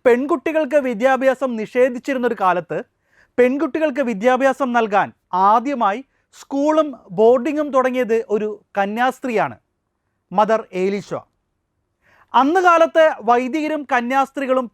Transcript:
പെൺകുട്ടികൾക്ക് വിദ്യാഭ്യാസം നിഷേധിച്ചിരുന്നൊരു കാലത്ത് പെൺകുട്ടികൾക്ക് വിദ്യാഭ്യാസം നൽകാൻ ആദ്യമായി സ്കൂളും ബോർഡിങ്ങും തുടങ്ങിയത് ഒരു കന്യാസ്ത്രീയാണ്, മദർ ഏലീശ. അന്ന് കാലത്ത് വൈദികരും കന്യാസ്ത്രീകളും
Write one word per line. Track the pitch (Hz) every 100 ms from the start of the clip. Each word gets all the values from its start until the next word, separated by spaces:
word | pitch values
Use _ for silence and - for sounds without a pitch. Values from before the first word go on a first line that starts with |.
| 247
പെൺകുട്ടികൾക്ക് | 240 285 320 339 311 285 294
വിദ്യാഭ്യാസം | 262 208 262 262 269 247 269 226
നിഷേധിച്ചിരുന്നൊരു | 214 247 254 240 - 269 240 233
കാലത്ത് | 185 175 - 160 - _ _ _ _ -
പെൺകുട്ടികൾക്ക് | 247 277 302 311 311 254
വിദ്യാഭ്യാസം | 240 202 247 254 269 254 254
നൽകാൻ | 240 220 196 135 - _
ആദ്യമായി | 180 196 233 240 262 208 220 - _ _ -
സ്കൂളും | - 277 302 311 302 240 -
ബോർഡിങ്ങും | 180 220 254 247 294 294
തുടങ്ങിയത് | 262 254 254 226 226 -
ഒരു | 208 214 208 _ 202
കന്യാസ്ത്രീയാണ്, | 196 220 254 254 262 214 147 110 _ _ _ _ _ _ _
മദർ | 185 214 220 -
ഏലീശ. | 180 190 202 - 131 - _ _ _ _ _ _ _ _ _ _
അന്ന് | 233 269 370
കാലത്ത് | 359 330 330 330 311 -
വൈദികരും | 214 247 254 311 302 311 269
കന്യാസ്ത്രീകളും | 247 240 269 269 294 262 262 240